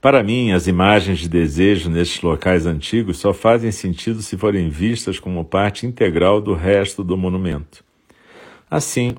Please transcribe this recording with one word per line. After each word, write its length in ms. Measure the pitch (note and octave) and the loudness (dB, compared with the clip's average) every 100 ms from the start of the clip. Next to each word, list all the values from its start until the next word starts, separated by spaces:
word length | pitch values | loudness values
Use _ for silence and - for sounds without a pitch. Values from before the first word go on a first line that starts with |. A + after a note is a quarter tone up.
Para 220 | C3+ C#3 | 4 4
mim, 300 | G#2 B2 A#2+ | 2 0 2
as 140 | F2+ E2 | 2 2
imagens 520 | F2 F#2+ G#2+ F#2+ E2+ | 2 6 4 2 -4
de 100 | E2 | 0
desejo 640 | E2+ D#2+ D2 F#2+ G2+ E2+ | 0 0 2 2 2 0
nestes 320 | E2 E2+ - | -2 -2 -2
locais 420 | F2 D2+ F#2+ F2+ | -2 -2 2 0
antigos 540 | E2 D#2+ - A2+ G#2+ F2 | 0 -4 -2 -2 -2 -2
só 160 | G2+ | -2
fazem 360 | F#2+ A2+ A#2 A2+ | 0 2 2 2
sentido 520 | G2+ F#2+ E2+ - A2 | -4 -6 -6 -4 -6
se 120 | G#2+ | -6
forem 360 | F#2 G#2+ G2+ E2+ | -2 0 0 -2
vistas 480 | D2 G#2 A#2 - F#2+ | -2 -2 -2 -6 -8
como 260 | - F2+ | -6 -8
parte 420 | D#2+ F#2 G2+ G2+ A#2+ | -4 -2 -2 -4 -8
integral 540 | B2 G#2 E2 F2+ G#2 | 0 0 2 2 2
do 140 | G2+ | 0
resto 500 | F2 F2+ G2+ F#2+ - | -2 2 2 2 -4
do 140 | F#2 F#2+ | -4 -2
monumento. 680 | F#2 F#2 F#2 D#2 D#2 - _ _ _ _ _ - - - _ | -2 -2 -4 -6 -10 -20 _ _ _ _ _ -20 -20 -20 _
Assim, 440 | D3+ - - B2 | -4 -2 -2 -2